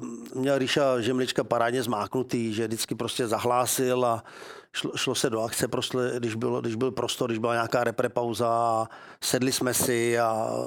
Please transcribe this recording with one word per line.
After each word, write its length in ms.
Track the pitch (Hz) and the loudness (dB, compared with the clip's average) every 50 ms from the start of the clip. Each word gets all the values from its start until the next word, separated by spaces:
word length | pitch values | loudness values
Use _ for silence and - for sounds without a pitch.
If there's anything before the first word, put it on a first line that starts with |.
| 120 120 117 117 117 - - | -8 -10 -10 -12 -12 -10 -4
měl 220 | 131 131 139 139 139 | -2 2 2 2 2
Ríša 440 | 131 123 - 160 143 135 127 123 | 2 2 2 4 4 4 4 2
Žemlička 420 | 113 113 131 127 127 123 - - 135 | 2 0 0 0 0 0 0 0 0
parádně 400 | 107 117 117 117 117 120 131 120 | 2 2 2 2 2 2 0 0
zmáknutý, 680 | 113 120 104 101 95 - 131 123 123 - 123 117 113 107 | 0 -2 -2 -2 -2 -2 -4 -2 -2 -2 -2 -2 -2 -2
že 140 | 107 117 110 | -2 -2 -2
vždycky 280 | 113 110 - - - | -2 -4 -4 -4 -4
prostě 320 | 110 117 113 - - 127 113 | -4 -4 -4 -2 -2 0 0
zahlásil 760 | 110 107 92 120 123 123 127 117 - - 135 127 123 127 127 | 0 0 2 2 2 2 2 2 2 0 2 2 2 2 2
a 180 | 120 117 110 - - - - - - - - - - - | 2 2 0 -4 -10 -18 -18 -16 -16 -18 -18 -18 -12 -8
šlo, 180 | - - - - 135 | -6 -4 -4 -4 -2
šlo 180 | - - 123 | -2 -2 0
se 140 | - - 147 | 0 0 0
do 120 | 110 110 | 0 0
akce, 260 | 110 120 - - - 120 | -2 -2 -2 -2 -2 0
prostě, 300 | 123 127 123 - - 127 123 127 123 123 | 0 -2 -2 -2 0 0 0 0 -2 -2
když 180 | 120 117 107 | -2 -2 -2
bylo, 260 | 113 117 123 120 127 | -2 -2 0 0 0
když 140 | 123 117 113 | -2 -2 -2
byl 160 | 113 127 131 | 0 -2 -2
prostor, 380 | 113 - 113 117 - - 135 123 | 0 -2 -2 -2 -2 -2 0 0
když 100 | 117 110 | 0 0
byla 140 | 113 120 117 | 0 0 2
nějaká 300 | 117 117 113 - 127 120 | 0 0 2 2 2 2
reprepauza 640 | 117 110 - 139 123 - 123 120 117 113 98 120 117 | 2 0 0 0 0 0 0 -2 -2 0 0 2 2
a 380 | 117 117 117 117 113 110 110 110 - - - - - - - | 2 4 4 4 4 2 0 -2 -6 -16 -20 -20 -16 -8 -4
sedli 280 | - - 135 123 131 | 0 2 2 2 2
jsme 220 | 127 - 131 127 117 | 0 0 0 0 0
si 460 | - - - 123 117 117 120 117 117 | 0 2 2 2 2 2 2 2 4
a 300 | 117 113 110 110 113 117 117 120 120 | 2 2 2 0 0 -2 -2 -4 -4